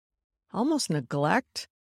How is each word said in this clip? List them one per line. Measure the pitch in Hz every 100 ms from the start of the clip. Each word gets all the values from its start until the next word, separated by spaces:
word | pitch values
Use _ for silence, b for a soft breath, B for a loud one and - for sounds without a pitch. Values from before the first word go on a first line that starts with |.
| _ _ _ _ _
almost | - 262 311 -
neglect | 151 120 147 147 220 - - - _ _